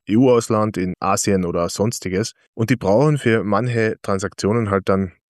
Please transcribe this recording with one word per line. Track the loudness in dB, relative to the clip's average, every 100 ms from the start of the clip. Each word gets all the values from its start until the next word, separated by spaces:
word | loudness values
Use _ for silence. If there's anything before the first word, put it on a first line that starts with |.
| 0
E-U-Ausland, | 4 6 4 2 0 0 -2
in | -4 -4
Asien | -2 0 0 0
oder | 0 -2 -2
sonstiges. | -2 -4 -4 -4 -4 -4 -8 _
Und | -4 -2
die | 0
brauchen | 2 2 2 2
für | 2 0
manche | 0 -2 0 -2 -2 -4
Transaktionen | -6 -4 -6 -4 -2 0 0
halt | 0 0
dann | 0 -2 -8 _